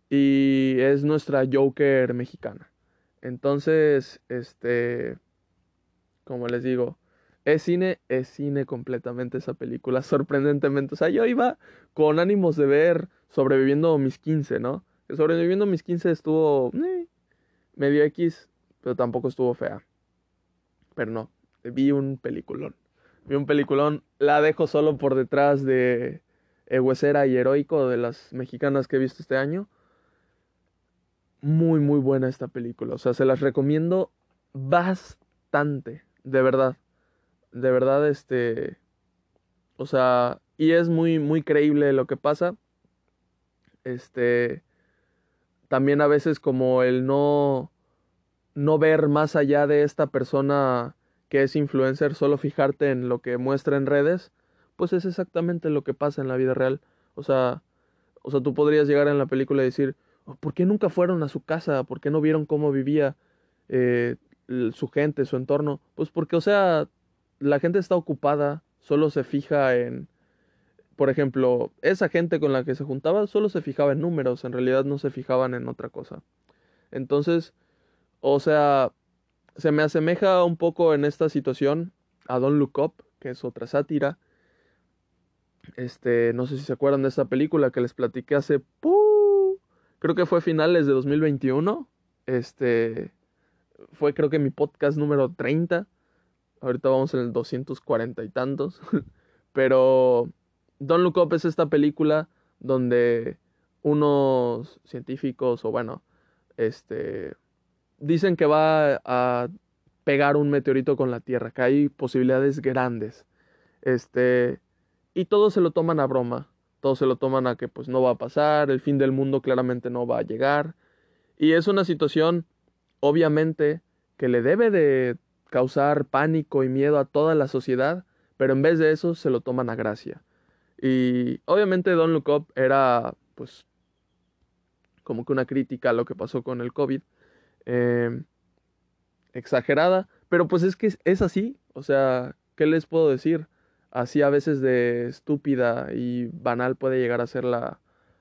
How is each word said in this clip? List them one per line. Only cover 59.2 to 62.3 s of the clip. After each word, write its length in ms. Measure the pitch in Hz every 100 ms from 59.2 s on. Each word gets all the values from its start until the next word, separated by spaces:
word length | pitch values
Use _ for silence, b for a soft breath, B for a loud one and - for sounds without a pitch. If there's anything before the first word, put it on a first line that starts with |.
| 135
película 340 | 135 131 139
y 40 | 127
decir, 300 | 139 135 - _ _ -
"Oh, 100 | 139
¿por 180 | 156
qué 120 | - 180
nunca 240 | 208 185
fueron 340 | 180 180 175
a 60 | 147
su 140 | -
casa? 400 | - 160 160 135
¿Por 160 | 131 127
qué 80 | 143
no 100 | 156
vieron 260 | 151